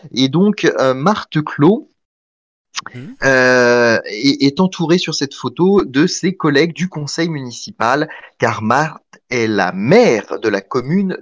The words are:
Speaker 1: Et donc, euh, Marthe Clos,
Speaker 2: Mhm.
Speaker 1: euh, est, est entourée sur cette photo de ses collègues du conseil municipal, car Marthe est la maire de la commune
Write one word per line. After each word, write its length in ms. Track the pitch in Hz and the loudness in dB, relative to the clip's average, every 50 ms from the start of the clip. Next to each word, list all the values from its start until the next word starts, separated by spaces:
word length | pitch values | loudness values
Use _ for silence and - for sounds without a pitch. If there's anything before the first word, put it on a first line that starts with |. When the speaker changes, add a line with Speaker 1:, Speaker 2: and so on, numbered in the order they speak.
| - 147 - | -20 -8 -4
Speaker 1:
Et 160 | 127 131 135 | -2 -2 0
donc, 340 | 131 165 196 214 202 - - | 2 2 2 2 0 0 0
euh, 300 | 156 - - 131 131 127 | 0 0 2 0 0 0
Marthe 480 | 131 143 185 214 - - - - 156 | 0 0 -2 -2 -2 -6 -4 -4 -4
Clos, 480 | 151 - - - 143 170 214 285 - _ _ _ _ _ _ _ _ _ _ _ _ _ _ _ _ _ - - - - | -4 -4 0 2 4 4 4 2 -2 _ _ _ _ _ _ _ _ _ _ _ _ _ _ _ _ _ -14 -14 -14 -14
Speaker 2:
Mhm. 220 | - 123 127 208 269 - | -16 -16 -16 -18 -10 -2
Speaker 1:
euh, 800 | - 135 131 127 127 127 127 127 123 120 120 120 120 117 113 87 - | 0 2 4 4 4 4 4 6 6 4 4 4 4 4 2 2 -2
est, 360 | 78 101 104 123 139 151 139 135 | -4 -6 0 0 0 2 2 2
est 120 | 139 139 180 | 0 2 0
entourée 380 | 185 185 - - 170 151 170 185 | 0 -2 -2 -4 0 0 0 0
sur 160 | - - 151 | 0 -4 -6
cette 180 | - 147 135 | -6 -6 -8
photo 520 | - - - 127 - - 170 190 202 196 - | -8 -10 -10 -8 -2 0 2 2 4 2 0
de 240 | 139 123 135 160 175 | 0 0 0 0 0
ses 260 | - - - 180 185 | -2 -4 -4 -4 -4
collègues 360 | - - 156 139 139 160 170 156 | -2 -2 0 2 2 0 0 -2
du 140 | - 170 185 | -6 -8 -6
conseil 400 | - 156 147 139 - - 165 170 | -6 -8 -10 -8 -6 -4 -4 -4
municipal, 800 | 160 143 131 123 113 - - - - - 110 117 131 147 147 - - - - - _ - | -4 -6 -8 -10 -12 -14 -16 -16 -8 -4 -2 0 0 -2 -2 -6 -8 -16 -20 -20 _ -2
car 240 | 123 113 110 - | -2 -2 -2 -2
Marthe 380 | 110 107 120 139 156 156 143 - _ _ - _ _ _ | -2 0 0 0 0 -2 -6 -12 _ _ -20 _ _ _
est 160 | 123 123 113 | -4 -2 0
la 240 | 110 107 98 95 92 | 0 0 0 0 -2
maire 680 | 90 95 101 127 180 240 240 185 120 104 98 - - 98 | -2 -4 0 4 4 4 6 4 2 0 -2 -6 -8 -4
de 80 | 110 107 | -2 -2
la 120 | 101 98 | -2 -2
commune 560 | - _ - 131 123 135 165 196 202 185 170 - | -4 _ -4 -4 -2 -2 -2 -2 -2 -2 -6 -8